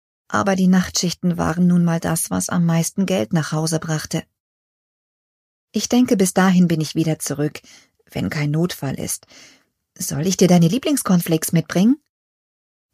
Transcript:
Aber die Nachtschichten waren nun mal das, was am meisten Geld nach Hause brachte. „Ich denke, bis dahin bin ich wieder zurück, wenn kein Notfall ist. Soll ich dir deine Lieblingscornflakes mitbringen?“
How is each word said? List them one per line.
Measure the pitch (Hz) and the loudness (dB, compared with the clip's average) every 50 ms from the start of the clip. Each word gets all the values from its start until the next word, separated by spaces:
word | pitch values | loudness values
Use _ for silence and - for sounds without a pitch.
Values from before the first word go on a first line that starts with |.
| _ _ _ _ _ | _ _ _ _ _
Aber | - - 214 202 202 190 | -4 -2 -2 0 0 2
die | 190 185 | 2 4
Nachtschichten | 180 185 185 180 - - - - 175 - - - 180 165 175 | 4 4 4 2 0 -4 -4 -4 -4 -4 -2 -2 -2 -2 0
waren | 170 165 160 175 180 175 | -2 -2 0 2 2 4
nun | 180 175 175 | 4 4 2
mal | 170 165 165 | 0 0 -2
das, | - 175 165 165 - - | -2 -2 -4 -4 -4 -4
was | 185 185 185 - | -4 -6 -4 -2
am | - 180 170 | -2 0 0
meisten | 165 165 165 160 - - - 196 | 2 2 0 0 -2 -2 -4 -2
Geld | 180 185 202 220 - | -2 0 -2 -2 -2
nach | - 165 147 - | -2 -2 -2 -2
Hause | 160 156 160 165 165 156 | -4 -2 -2 -2 -4 -4
brachte. | - 160 156 151 - - - 165 - _ _ _ _ _ _ _ _ _ _ _ _ _ _ _ _ _ _ _ _ _ _ _ _ _ _ _ _ _ | -4 -4 -6 -6 -6 -6 -8 -8 -8 _ _ _ _ _ _ _ _ _ _ _ _ _ _ _ _ _ _ _ _ _ _ _ _ _ _ _ _ _
„Ich | - 214 - - | -6 -4 -2 0
denke, | 240 247 254 247 254 | 2 2 4 2 2
bis | 190 190 185 - | 2 0 0 2
dahin | 190 185 190 185 180 180 | 2 2 4 6 4 4
bin | 165 165 156 | 4 2 -2
ich | 156 - - | -2 -4 -2
wieder | 160 160 160 156 - | -2 -2 -2 -2 -4
zurück, | - - 143 147 147 151 - - _ - - - _ _ _ _ _ _ | -4 -6 -4 -4 -4 -4 -4 -8 _ -20 -20 -20 _ _ _ _ _ _
wenn | - - - 95 | -10 -6 -6 -6
kein | - 151 147 147 | -4 -4 -4 -2
Notfall | 147 160 175 180 - - - 135 - | 0 0 -2 -2 -4 -6 -8 -8 -6
ist. | - - - - - - _ - - - - _ _ _ _ _ _ _ _ _ | -6 -8 -8 -8 -10 -12 _ -20 -20 -20 -20 _ _ _ _ _ _ _ _ _
Soll | - - - - 139 156 | -10 -8 -6 -6 -4 -2
ich | 190 185 | -2 2
dir | - 196 170 | 2 4 6
deine | 180 175 165 160 | 6 6 4 4
Lieblingscornflakes | 190 277 - 311 294 254 - - 185 175 - - 165 160 - - | 2 0 0 0 -2 0 0 0 0 0 2 0 -2 -2 -2 0
mitbringen?“ | - 165 - - - 175 196 233 285 - _ _ _ _ _ _ _ _ _ _ _ _ _ _ _ _ _ _ | -2 -2 -2 0 0 2 4 4 2 0 _ _ _ _ _ _ _ _ _ _ _ _ _ _ _ _ _ _